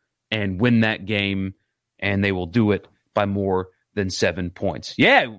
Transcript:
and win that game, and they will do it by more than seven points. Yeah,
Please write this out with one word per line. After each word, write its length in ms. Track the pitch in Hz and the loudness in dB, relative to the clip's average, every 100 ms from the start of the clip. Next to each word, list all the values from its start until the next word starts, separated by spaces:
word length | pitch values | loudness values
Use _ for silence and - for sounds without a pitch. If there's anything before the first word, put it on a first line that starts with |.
| _ _ - | _ _ -8
and 320 | 110 101 92 | -4 -4 0
win 200 | 120 117 | 2 4
that 260 | 110 107 95 | 2 -2 -4
game, 480 | 104 98 98 95 - _ _ _ - | -2 -2 -2 -6 -8 _ _ _ -6
and 260 | 98 98 | -2 2
they 80 | 98 | 2
will 140 | 92 87 | 0 0
do 260 | 113 104 | 2 2
it 160 | 98 - _ _ - | 2 -2 _ _ -2
by 100 | 104 | 0
more 440 | 98 98 92 92 _ _ 104 | 0 0 0 -2 _ _ -6
than 140 | 95 | -4
seven 400 | - 98 85 90 | 0 -2 -2 -8
points. 420 | - 98 71 - - | -6 -6 -6 -10 0
Yeah, 280 | 170 269 131 | 4 4 0